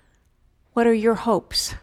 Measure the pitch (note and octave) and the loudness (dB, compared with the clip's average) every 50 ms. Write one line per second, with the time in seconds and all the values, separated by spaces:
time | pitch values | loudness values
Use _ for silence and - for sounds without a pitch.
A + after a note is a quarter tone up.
0 | _ _ _ _ _ _ _ _ _ _ _ _ _ _ - A#3+ A#3 A#3 A3+ A3 | _ _ _ _ _ _ _ _ _ _ _ _ _ _ -2 0 2 2 2 2
1 | G#3 A#3 A3+ F3 - A#3+ G#3+ F3 - - - - - - - - | 2 0 0 0 0 0 0 0 -2 -4 -6 -6 -6 -6 -8 -12